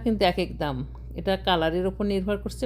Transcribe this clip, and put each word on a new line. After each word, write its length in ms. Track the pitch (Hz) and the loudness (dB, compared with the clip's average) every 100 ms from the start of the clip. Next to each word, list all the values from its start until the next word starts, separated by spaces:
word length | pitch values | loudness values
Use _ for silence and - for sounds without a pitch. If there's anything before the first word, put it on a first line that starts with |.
কিন্তু 180 | 233 208 185 | 2 4 4
এক 60 | 180 180 | 4 -2
এক 60 | - | -2
দাম। 120 | 151 127 139 - - - | -2 -2 -6 -10 -12 -4
এটা 140 | 185 190 190 | 0 0 2
কালারের 380 | 175 160 170 185 | 4 4 2 0
ওপর 120 | 190 202 | 0 0
নির্ভর 240 | 196 185 202 | 0 0 -2
করছে, 200 | - - | -4 -4